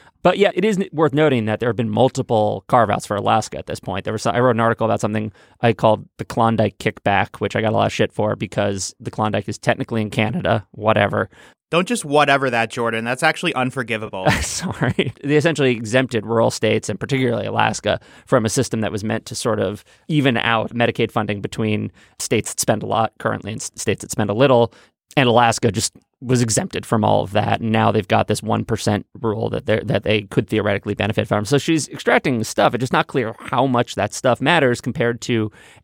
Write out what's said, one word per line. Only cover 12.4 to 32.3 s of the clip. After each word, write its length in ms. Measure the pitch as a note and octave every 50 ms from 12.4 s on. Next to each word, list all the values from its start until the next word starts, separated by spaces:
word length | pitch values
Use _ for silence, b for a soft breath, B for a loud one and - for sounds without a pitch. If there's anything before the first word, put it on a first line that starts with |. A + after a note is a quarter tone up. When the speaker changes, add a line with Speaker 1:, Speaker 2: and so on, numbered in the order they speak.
| C3+ C3
Speaker 2:
that, 220 | A#2+ A#2 A2+ A2+
Jordan. 340 | - B2+ A#2 A#2 A2+ A2+ A2+
That's 180 | A#2 B2+ - -
actually 320 | D#3 D#3 - - F3 -
unforgivable. 760 | B2+ B2+ C3 - C3+ B2 G#2+ A#2 G#2+ A2 G#2+ - F#2+ F#2 D3
Speaker 1:
<laughs> 100 | - -
Sorry. 720 | - - - - F3 F#3 - - C#3+ B2+ - - - C3 - - -
They 140 | C#3 D3
essentially 340 | D3+ - E3+ D#3 D3 C#3+ C3 B2
exempted 520 | A2 A#2+ G#2+ G#2+ C3 C3 A#2 - A2+ G2+
rural 260 | G#2 A2+ A2+ A2+ A#2
states, 380 | - - - A2 G#2+ A2 - -
and 100 | A#2 -
particularly 460 | - C#3+ C#3+ C3 C3 A#2+ A#2 A2+ G#2
Alaska, 560 | G#2+ G#2 A2 A2 A2 G#2+ - - G#2 F#2 - B B B B B
from 220 | - - B2+ A2
a 20 | A2
system 320 | - C3+ B2 - - A2+
that 100 | G#2+ F#2
was 140 | E2 G#2 G2
meant 220 | A2 A2 A2 -
to 80 | - A#2
sort 260 | - - B2 G#2+ G#2+
of 240 | G#2+ F#2 G#2 G#2 b b b b b b
even 300 | D#3+ D3+ C3 C3+ A#2+ A2+
out 320 | - A#2 A#2 A2+ G#2+ -
Medicaid 400 | - A#2 A#2+ A#2 A#2 - A#2+ G#2+ -
funding 300 | B2 G#2 G2 G#2 G2+ F#2+
between 500 | - - - A2+ G#2+ G#2+ G#2 G#2+ G#2+ b b b b b b
states 320 | - - B2+ A2 - - -
that 40 | -
spend 220 | - - A#2 G#2+ -
a 40 |
lot 260 | G#2+ G#2+ G#2 A2+ - - _
currently 340 | - A2+ A2 G#2 - G2+ G#2+
and 80 | -
s-, 100 | - - -
states 240 | - - A#2 G2 -
that 100 | - G2
spend 200 | - - A2 G2+
a 40 | G2+
little. 380 | A2 C3+ C#3+ C3 A#2 A#2+ A2+ b b b b b b _ _ -
And 140 | D3+ C3+ B2
Alaska 420 | A2+ A#2+ A#2+ A#2 A2+ - - A#2
just 240 | F#2 - - - - - _ _ _ _
was 220 | - A#2 C3 A#2+ B2
exempted 420 | A2+ G#2 - F#3+ F#3+ - - G2
from 200 | - - A2 G#2
all 180 | G#2+ G#2 G#2 G2+
of 80 | F#2+ G2
that. 280 | G#2 G#2 A2 G#2+ -
And 100 | - A2+
now 220 | A2 A2 A2 G#2+ G#2
they've 140 | G#2+ F#2+
got 200 | - A2 G#2+ G#2
this 160 | - G#2+ - -
one 220 | G#2 A2+ A2 G#2+
percent 420 | - A#2 G2+ - - G#2+ G#2 - - _ -
rule 280 | - A2+ G#2 A2 A2+ A2
that 160 | - - -
they're, 160 | - G#2+ A2 -
that 180 | G#2+ - G#2 -
they 200 | - G#2+ A2 G2+
could 260 | G2+ - - A2 -
theoretically 460 | - G#2+ G2 G#2 G2+ G2+ - G#2 G2+
benefit 320 | - G2+ G2+ G#2+ - G#2 -
from. 160 | - G#2 G#2+
So 140 | G2+ C#3+ C#3
she's 300 | - - E3 D#3 C3 -
extracting 540 | - - - A#3 A#3+ B3 - E3